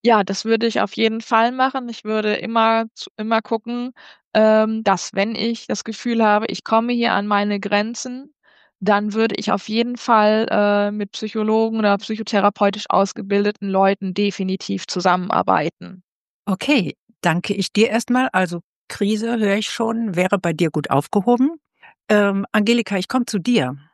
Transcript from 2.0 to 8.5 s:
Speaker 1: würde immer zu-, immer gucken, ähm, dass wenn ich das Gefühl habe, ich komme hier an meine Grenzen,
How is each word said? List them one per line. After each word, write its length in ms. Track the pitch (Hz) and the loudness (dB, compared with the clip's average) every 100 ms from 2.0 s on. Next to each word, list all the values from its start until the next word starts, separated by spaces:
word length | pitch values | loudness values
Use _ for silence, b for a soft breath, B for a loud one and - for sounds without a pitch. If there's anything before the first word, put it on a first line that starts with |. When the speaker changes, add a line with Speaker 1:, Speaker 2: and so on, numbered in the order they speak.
Speaker 1:
würde 300 | 214 214 214 208 | -4 -2 0 -2
immer 500 | 220 226 226 226 226 | -2 0 2 2 -2
zu-, 160 | - - - | -10 -18 -10
immer 260 | 220 226 | 0 -2
gucken, 500 | - 226 233 240 247 B B B _ | 0 -6 -4 -6 -8 B B B _
ähm, 520 | 220 220 214 220 220 | 4 4 4 2 0
dass 280 | 220 185 - | 0 0 -2
wenn 220 | 196 208 | -4 -4
ich 320 | 226 233 226 - | -2 -4 -4 -6
das 160 | 208 | -8
Gefühl 400 | - 214 247 226 | -6 -8 -2 2
habe, 240 | 214 208 220 | 4 2 0
ich 160 | - | -8
komme 300 | - 226 233 | 0 0 2
hier 200 | 240 233 | 0 0
an 140 | 190 208 | 0 0
meine 320 | 202 208 202 | 0 0 -2
Grenzen, 720 | 196 208 214 240 254 254 285 _ b | 0 -2 -2 -8 -10 -12 -14 _ b